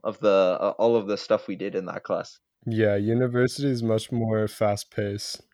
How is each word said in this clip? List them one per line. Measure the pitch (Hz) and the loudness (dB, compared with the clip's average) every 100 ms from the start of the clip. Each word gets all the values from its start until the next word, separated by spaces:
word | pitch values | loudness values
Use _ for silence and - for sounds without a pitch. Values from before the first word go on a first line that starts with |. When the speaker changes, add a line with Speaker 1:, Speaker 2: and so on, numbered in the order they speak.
Speaker 1:
of | - 107 | -8 0
the, | 107 98 92 90 | 4 4 4 2
uh, | 101 - | -2 2
all | 113 117 | 2 2
of | 101 | 0
the | 104 | -6
stuff | - 107 - | 0 0 0
we | 95 | -6
did | 98 98 | -4 -6
in | 92 | -6
that | - | -10
class. | - 92 - - _ _ | -4 -4 -4 -16 _ _
Speaker 2:
Yeah, | - 110 107 101 | -6 0 2 2
university | 104 117 127 120 123 - 139 | 2 2 2 2 0 0 -2
is | 123 | 0
much | 117 110 - | 0 0 0
more | 120 113 110 107 | -2 0 0 -2
fast-paced. | - 107 101 - - 104 101 - - _ | 0 0 0 -4 -6 -4 -4 -8 -12 _